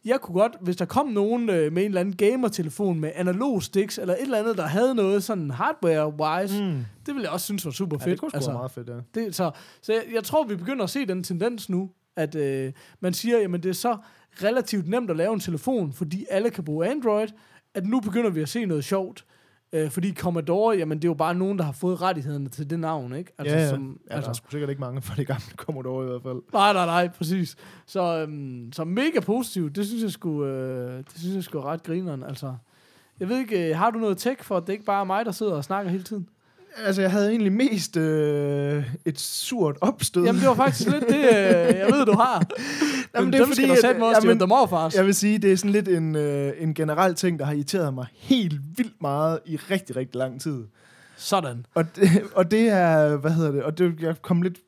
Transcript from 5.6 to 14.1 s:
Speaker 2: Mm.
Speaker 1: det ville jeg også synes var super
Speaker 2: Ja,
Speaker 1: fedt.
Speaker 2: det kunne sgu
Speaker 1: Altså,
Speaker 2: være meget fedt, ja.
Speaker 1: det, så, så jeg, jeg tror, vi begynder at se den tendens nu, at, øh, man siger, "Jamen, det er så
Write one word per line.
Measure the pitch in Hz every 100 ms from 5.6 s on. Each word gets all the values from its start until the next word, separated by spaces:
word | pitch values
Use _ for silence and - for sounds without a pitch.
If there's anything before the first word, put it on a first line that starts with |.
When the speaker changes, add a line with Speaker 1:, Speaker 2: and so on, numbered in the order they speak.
| 233 311 170 156 151 147 151 170 196 202
Speaker 2:
Mm. | 196 143 110 - -
Speaker 1:
det |
ville | 277
jeg | 175
også | 175 -
synes | 202 160
var |
super | - 190 147
Speaker 2:
Ja, | 139
Speaker 1:
fedt. |
Speaker 2:
det | 185
kunne | 311
sgu | 143
Speaker 1:
Altså, | 156
Speaker 2:
være | 123
meget | 127
fedt, | - 120
ja. | 120 117 226
Speaker 1:
det, | 226 165
så, | 175 - - _
så | -
jeg, | 226 214
jeg | 226
tror, | 220 311
vi | 254 196
begynder | 175 269
at | 185
se | 277 226
den | 185
tendens | 175 175 220 233 -
nu, | 180 190 _ _ -
at, | 151 156
øh, | 139 135 131 135 - _
man | 185
siger, | 180 226 233
"Jamen, | 196 175
det | 180
er |
så | 180 240 214 -